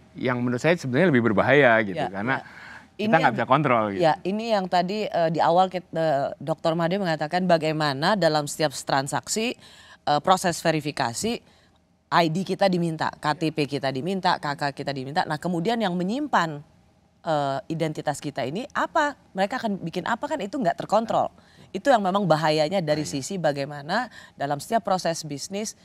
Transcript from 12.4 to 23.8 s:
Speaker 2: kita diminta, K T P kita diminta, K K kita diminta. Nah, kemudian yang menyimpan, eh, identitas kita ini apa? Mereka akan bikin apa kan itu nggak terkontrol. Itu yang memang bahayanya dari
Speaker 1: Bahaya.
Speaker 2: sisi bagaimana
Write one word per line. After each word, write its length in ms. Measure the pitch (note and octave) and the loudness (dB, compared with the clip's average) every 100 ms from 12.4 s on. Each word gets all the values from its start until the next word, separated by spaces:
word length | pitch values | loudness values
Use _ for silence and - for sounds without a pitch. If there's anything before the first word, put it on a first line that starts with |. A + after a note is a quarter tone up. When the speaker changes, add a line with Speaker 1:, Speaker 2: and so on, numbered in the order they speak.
| F3+ | -4
Speaker 2:
kita 240 | F#3 G3 | 2 2
diminta, 400 | F3+ E3+ D#3 C#3 | 2 0 -2 -4
K 240 | - D3+ D3 | -2 -2 0
T 160 | D#3+ | -2
P 160 | D3+ C#3 | 0 -2
kita 240 | C#3 C3+ | -2 -4
diminta, 480 | C3 D#3 G3 F3+ D#3 | -4 -4 -2 0 0
K 160 | D3 C#3+ | -2 -4
K 160 | C#3+ | -4
kita 240 | C#3 C#3 C#3 | -6 -6 -6
diminta. 320 | C3 E3+ - | -4 -4 -2
Nah, 80 | D3+ | -2
kemudian 400 | F3 E3+ F3 A#3 | -4 -2 -2 0
yang 160 | G3+ | 0
menyimpan, 720 | F3 F3+ B3+ D4 G#3+ E3 D3 - _ _ _ _ _ | -2 -2 -4 0 0 0 -4 -14 _ _ _ _ _
eh, 380 | E3+ D3+ C#3 C3+ - | -2 0 0 -4 -6
identitas 500 | E3 D#3+ D#3 D3+ C#3+ | -4 -4 -4 -4 -4
kita 240 | D3 C#3 | -6 -6
ini 220 | B2+ F3 - | -4 -6 -6
apa? 480 | - D#4+ E4 D4 - _ F#3+ | -4 -2 0 0 -2 _ -4
Mereka 240 | G3 B3+ | -2 -2
akan 120 | A3+ G3 | -4 -4
bikin 300 | F3 F3+ E3+ | -6 -4 -4
apa 160 | A3+ | -4
kan 160 | C#4+ D4+ | -4 -6
itu 160 | G3 D4 | -6 -2
nggak 240 | F3 - | -2 -2
terkontrol. 480 | - G#3 A3+ E3+ - - _ - - | 0 0 0 0 -2 -6 _ -20 -14
Itu 220 | G3+ C#4 | -4 2
yang 80 | A#3 | 4
memang 240 | F#3+ G3 | 4 2
bahayanya 560 | F#3+ D#3 D#3+ D#3 D#3 G3 | 4 4 4 2 2 0
dari 240 | D3+ D3+ | 0 -2
Speaker 1:
Bahaya. 80 | D3+ | -2
Speaker 2:
sisi 220 | D3 B2 G3 | -6 -6 -2
bagaimana 720 | D#3+ C#3+ C#3 D3 | -2 -2 -4 -8